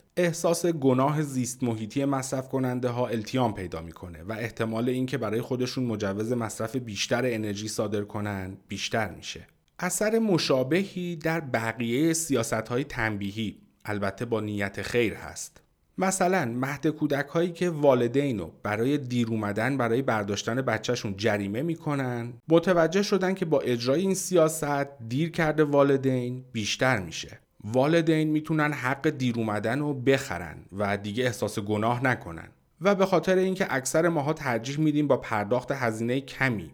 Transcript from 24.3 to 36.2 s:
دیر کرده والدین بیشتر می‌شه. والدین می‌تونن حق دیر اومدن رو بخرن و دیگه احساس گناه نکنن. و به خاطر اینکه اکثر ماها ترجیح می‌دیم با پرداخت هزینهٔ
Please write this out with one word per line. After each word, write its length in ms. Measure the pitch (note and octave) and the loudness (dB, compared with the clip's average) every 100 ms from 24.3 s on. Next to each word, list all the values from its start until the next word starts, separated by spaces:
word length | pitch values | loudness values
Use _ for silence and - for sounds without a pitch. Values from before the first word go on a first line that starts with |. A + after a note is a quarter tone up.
| F3+ D#3 D#3 D3 C#3+ C#3 - A2+ | 4 4 2 -2 -2 -2 -6 -4
دیر 220 | B2 E3 | -2 0
کرده 340 | D#3 D#3+ D3+ | 0 2 4
والدین 800 | D3+ C#3+ C#3 C3+ C3 B2+ B2 B2+ C3 | 4 6 6 6 2 0 -2 -6 -8
بیشتر 480 | A2+ G#2 - C3 A#2+ | -4 -4 0 2 2
می‌شه. 400 | E2+ D#2+ - - _ _ | -2 -8 -12 -16 _ _
والدین 640 | G#2 A#2+ C#3 E3+ D#3+ D#3 D#3 | -2 2 4 4 4 2 2
می‌تونن 420 | D3+ D3+ D#3+ D3 | 0 0 0 0
حق 380 | C#3 B2 C3+ C3 | 0 -2 0 -2
دیر 240 | B2+ B2+ A#2 | 0 0 0
اومدن 420 | A2 G#2 G#2+ C3 | -2 0 0 -2
رو 160 | D3 | -2
بخرن 600 | C3+ A#2+ C3+ - F2 E2 E2 D#2+ | 0 2 2 2 -6 -8 -12 -12
و 240 | F#2+ G2+ G2+ | -4 0 0
دیگه 280 | G#2 G#2 | -2 -2
احساس 340 | B2 A#2 - A2+ | -2 -2 -4 -4
گناه 460 | G#2 G#2 A2 B2 | -2 0 2 2
نکنن. 440 | C3 B2 - E2 F2+ - _ _ | 0 0 -4 -12 -14 -20 _ _
و 140 | F3+ | 0
به 120 | G3 F#3+ | 2 4
خاطر 300 | F3+ E3+ F#3 | 4 4 4
اینکه 300 | F#3 F#3 G3 | 2 0 -2
اکثر 380 | C3 C3 D#3 E3+ | -2 0 2 4
ماها 240 | E3 C#3 | 2 0
ترجیح 480 | D#3 C#3+ A#2 A#2+ C#3+ | -2 -2 -2 -2 0
می‌دیم 280 | D#3 D3 D3 | 2 2 4
با 80 | B2+ | 2
پرداخت 560 | - A2 G#2 B2 - | 2 -2 0 0 0
هزینهٔ 480 | C#3 A#2+ A2 A#2 C3 | -2 0 0 -2 -2